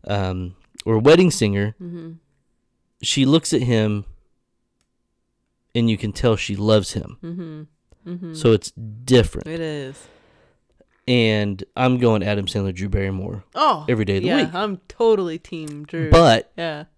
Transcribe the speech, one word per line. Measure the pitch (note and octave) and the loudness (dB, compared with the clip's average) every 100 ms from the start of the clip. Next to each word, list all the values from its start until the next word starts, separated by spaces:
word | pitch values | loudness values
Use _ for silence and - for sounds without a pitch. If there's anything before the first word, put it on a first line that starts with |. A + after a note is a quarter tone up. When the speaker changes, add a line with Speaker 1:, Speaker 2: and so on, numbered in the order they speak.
| - | -4
Speaker 1:
um, | G2+ F#2 F#2 F2+ - _ _ - | -4 -2 -4 -8 -12 _ _ -2
or | A2 | 2
Wedding | B2+ E3 F3+ | 6 8 6
Singer, | - G#2+ G2+ G#2 - | 4 0 0 -2 -6
Speaker 2:
Mm-hmm. | F3 E3+ E3 E3 _ _ _ _ _ _ _ _ | -14 -14 -16 -18 _ _ _ _ _ _ _ _
Speaker 1:
she | - - C3+ | -4 2 4
looks | D#3+ - | 4 2
at | E3 | -2
him | B2 A2+ G#2+ G#2 G2+ - _ _ _ _ _ _ _ _ _ _ _ _ _ _ _ A#2+ | 2 2 2 -2 -8 -18 _ _ _ _ _ _ _ _ _ _ _ _ _ _ _ -2
and | A#2 | 0
you | G#2+ | 0
can | G#2+ | -4
tell | - B2 G#2+ | 0 0 0
she | - G2+ | -2 -4
loves | G#2 A2 F#2+ | 2 2 2
him. | - - - | -8 -10 -16
Speaker 2:
Mm-hmm. | E3 E3+ E3+ D#3 D3+ _ _ _ - | -14 -12 -12 -16 -20 _ _ _ -16
Mm-hmm. | F3 F3 | -14 -12
Speaker 1:
So | D#3 B2+ | 0 2
it's | G#2+ - | 2 0
different. | - A2 A2 B2+ B2+ - - - | -14 -14 -12 2 4 4 -2 -10
Speaker 2:
It | E3 | -10
is. | D#3+ D3+ C3+ C#3 - _ _ _ _ _ _ _ _ _ - | -8 -10 -12 -16 -20 _ _ _ _ _ _ _ _ _ 0
Speaker 1:
And | B2 A2+ G#2+ G#2 G2 F#2+ - | 2 2 2 -2 -4 -10 -2
I'm | B2+ B2+ | 0 2
going | A#2+ A2 | 2 2
Adam | G2 G#2 F#2+ | 0 -2 -2
Sandler, | G#2+ G2 | -4 -4
Drew | F2+ G2 | -4 -4
Barrymore | G2+ G2 F#2+ G2 G2 - - | -2 -2 -4 -8 -10 -12 -2
Speaker 2:
Oh, | D4+ C4 - | 0 0 -2
Speaker 1:
every | A#2 G#2 | -2 0
day | G2 | 0
of | |
the | - | 0
Speaker 2:
yeah, | C#4+ A3+ | 0 0
Speaker 1:
week. | |
Speaker 2:
I'm | F3 G#3 F#3 _ | -4 -6 -6 _
totally | - A3+ G#3+ F3 E3 | -2 2 2 0 -8
team | - E3+ D3+ D3 D3+ | -12 -12 -12 -14 -10
Drew. | D#3+ D3+ | -6 4
Speaker 1:
But | D#3+ D#3+ A2+ - - | 6 6 4 0 -8
Speaker 2:
Yeah. | E3+ D3+ D#3 | -8 -8 -14